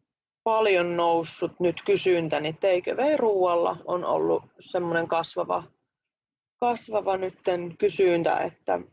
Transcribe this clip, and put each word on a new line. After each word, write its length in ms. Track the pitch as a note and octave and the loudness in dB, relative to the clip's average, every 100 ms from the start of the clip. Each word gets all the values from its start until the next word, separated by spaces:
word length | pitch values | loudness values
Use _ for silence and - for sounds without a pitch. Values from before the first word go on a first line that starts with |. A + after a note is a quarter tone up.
| _ _ _ _ | _ _ _ _
paljon 520 | A3+ A3 A3 F3+ F3 F3 | -2 2 4 2 2 0
noussut 640 | E3+ E3+ D#3+ - E3+ - | 2 0 -2 -6 -8 -2
nyt 220 | F3 E3 - | -2 -2 0
kysyntä, 540 | F#3+ F#3+ F3 D#3+ D3 | 0 2 2 0 -2
niin 140 | D3+ | -4
take 380 | D#3+ G3 F3+ - | -2 2 2 0
away 240 | G3+ C#4+ D4 | 0 0 2
ruualla 600 | A3+ G3 F3+ E3+ F3+ E3+ | 2 2 2 2 0 -2
on 200 | - F3+ | -6 -4
ollut 380 | - D#3+ E3 E3 - _ | -2 0 0 0 -4 _
semmonen 480 | - F3+ F3 E3+ E3 | -8 -4 -2 -2 -2
kasvava, 540 | E3 E3 F3+ F3 F3+ - _ _ _ _ _ _ _ _ _ | -4 -4 -6 -4 -6 -6 _ _ _ _ _ _ _ _ _
kasvava 560 | A#3+ A#3 - G#3 G3 F#3+ | -2 -2 -4 -4 -2 -2
nytten 600 | F#3 - F#3+ F3 F3 E3+ | -4 -4 -4 -2 -6 -2
kysyntä, 580 | G#3 - F#3 E3+ D#3+ - | 0 2 2 4 2 0
että 440 | F3 - - - - | -4 -6 -4 -4 -6